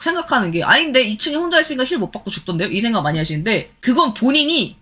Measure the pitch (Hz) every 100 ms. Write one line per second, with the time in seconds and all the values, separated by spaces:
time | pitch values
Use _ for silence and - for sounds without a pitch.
0 | 320 349 330 262 180 170 - 240 320 262
1 | 220 214 320 294 349 330 311 262 254 339
2 | 180 214 - - - 170 202 190 233 214
3 | 147 156 156 151 190 190 - _ - 254
4 | 311 208 247 294 294 330 175 -